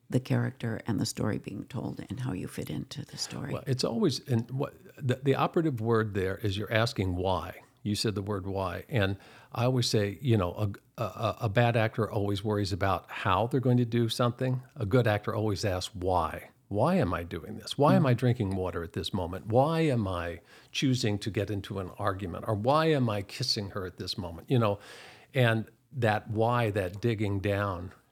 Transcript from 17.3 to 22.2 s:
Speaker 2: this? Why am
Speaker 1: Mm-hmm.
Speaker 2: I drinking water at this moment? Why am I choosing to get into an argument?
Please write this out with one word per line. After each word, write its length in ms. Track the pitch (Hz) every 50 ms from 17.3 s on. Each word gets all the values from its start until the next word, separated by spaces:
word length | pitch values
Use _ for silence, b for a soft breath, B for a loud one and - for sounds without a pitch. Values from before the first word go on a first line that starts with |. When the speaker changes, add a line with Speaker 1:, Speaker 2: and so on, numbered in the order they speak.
| 95 82 76 - -
Speaker 2:
this? 200 | - - - -
Why 180 | - 139 156 185
am 40 | 190
Speaker 1:
Mm-hmm. 80 | 160
Speaker 2:
I 60 | 131 120
drinking 420 | 113 131 123 113 - 107 95 95
water 260 | 95 92 90 87 87 85
at 100 | 90 -
this 200 | 104 92 - -
moment? 340 | 98 90 85 92 92 -
Why 340 | 101 107 123 135 156 165 160
am 260 | 165 151 131 117 104
I 320 | 95 92 87 85 85 85 87 - B B B B B
choosing 460 | B - - 135 127 123 - 110 104 101
to 100 | - 107
get 220 | 90 104 98 92
into 280 | 107 101 95 - 101 98
an 120 | 95 87 - -
argument? 460 | 101 101 95 92